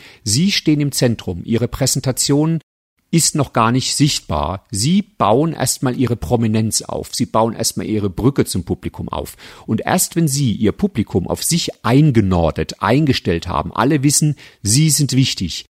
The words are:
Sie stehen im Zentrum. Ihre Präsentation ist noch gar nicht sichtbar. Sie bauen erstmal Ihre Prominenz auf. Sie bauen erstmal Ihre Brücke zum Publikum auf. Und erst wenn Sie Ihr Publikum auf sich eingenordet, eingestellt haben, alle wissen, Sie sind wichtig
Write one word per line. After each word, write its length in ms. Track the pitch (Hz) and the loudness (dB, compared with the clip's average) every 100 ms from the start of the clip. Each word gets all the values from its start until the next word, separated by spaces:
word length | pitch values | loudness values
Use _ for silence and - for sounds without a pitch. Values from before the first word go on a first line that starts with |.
| - - | -20 -12
Sie 280 | 110 107 190 | -2 0 2
stehen 300 | - - 147 | 0 0 0
im 100 | 143 | 0
Zentrum. 520 | - 127 107 - 87 - | 0 0 0 -6 -8 -2
Ihre 220 | 113 120 | -2 -2
Präsentation 960 | - 123 - 131 123 - 143 156 165 - _ _ _ _ | -2 -2 0 -2 -2 0 2 2 -2 -6 _ _ _ _
ist 240 | 165 - 151 | 0 2 0
noch 180 | 123 | -2
gar 180 | 123 113 | 2 2
nicht 240 | 127 - - | 2 -2 0
sichtbar. 720 | 147 - - 78 73 98 - | 0 0 -4 -4 -2 -6 -8
Sie 300 | 101 127 196 | -4 0 0
bauen 520 | - - 101 120 165 | -2 0 2 4 2
erstmal 420 | 147 131 - 131 120 | -2 -4 -2 -2 0
Ihre 200 | 120 117 | -2 -2
Prominenz 640 | - 120 113 110 110 - | -2 0 2 0 0 -4
auf. 320 | - - - | -6 -8 -8
Sie 140 | - 120 | -6 -2
bauen 260 | 113 113 | 0 0
erstmal 320 | - - - 92 | 0 -6 -4 -4
Ihre 240 | 107 101 | -2 -2
Brücke 360 | 87 117 135 113 | 0 0 0 -2
zum 180 | 95 | -4
Publikum 440 | - 87 - - - | -4 -6 -6 -10 -8
auf. 300 | 73 - - - - - | -8 -8 -14 -20 -16 -4
Und 160 | 113 | -2
erst 340 | - 165 - 170 | 0 -2 0 0
wenn 120 | 165 | 0
Sie 240 | 139 135 | 0 0
Ihr 180 | 95 104 | 2 0
Publikum 560 | - 202 - 98 101 85 | 0 -2 -2 -2 -2 -2
auf 160 | 87 | -4
sich 420 | - 170 - - 107 | -2 -2 -4 -6 2
eingenordet, 960 | 131 156 113 98 90 80 73 78 - | 4 6 4 4 2 2 0 -6 -2
eingestellt 680 | 95 131 156 - - 85 90 | 2 2 2 0 0 -2 -2
haben, 240 | 78 82 | -4 -4
alle 300 | - 120 151 | -2 0 2
wissen, 340 | 143 - 151 143 - _ | 2 2 0 -2 -10 _
Sie 260 | 101 123 160 | 0 2 2
sind 240 | 143 143 | 2 2
wichtig 520 | 127 131 - 87 - - | 2 0 -2 -6 -8 -14